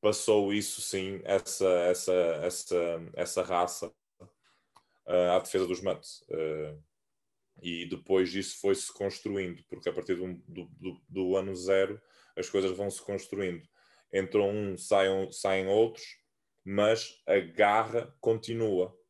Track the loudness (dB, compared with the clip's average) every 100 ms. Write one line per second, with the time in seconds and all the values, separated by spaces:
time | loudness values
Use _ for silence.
0 | 2 2 4 4 4 0 -2 -6 -6 -4
1 | -4 -8 0 0 0 0 4 4 4 0
2 | 2 2 2 0 -2 -4 -2 -2 0 -4
3 | -8 -8 -4 -2 0 0 0 -2 -12 _
4 | _ _ -20 _ _ _ _ _ _ _
5 | -2 2 4 2 2 -2 0 -2 -4 -6
6 | -8 -20 _ -6 -4 -4 -8 -12 -20 _
7 | _ _ _ _ _ _ -10 -8 -8 -10
8 | 0 2 2 0 -8 -4 0 0 -2 -6
9 | -6 -6 -6 -6 -6 -10 -16 -8 -6 -6
10 | -4 -4 -4 -10 -14 -14 -14 -12 -12 -12
11 | _ -4 0 0 0 -6 0 2 2 -2
12 | _ _ _ -10 -2 0 0 -2 -6 -6
13 | -6 -8 -6 -4 -4 -4 -12 _ _ _
14 | _ -2 2 2 2 2 -4 -6 2 4
15 | 4 2 -2 -4 0 0 2 4 4 2
16 | -16 -18 _ _ _ _ -6 2 4 4
17 | 0 -14 2 2 2 2 4 4 2 -2
18 | -4 _ 0 0 0 -4 0 0 0 -4
19 | _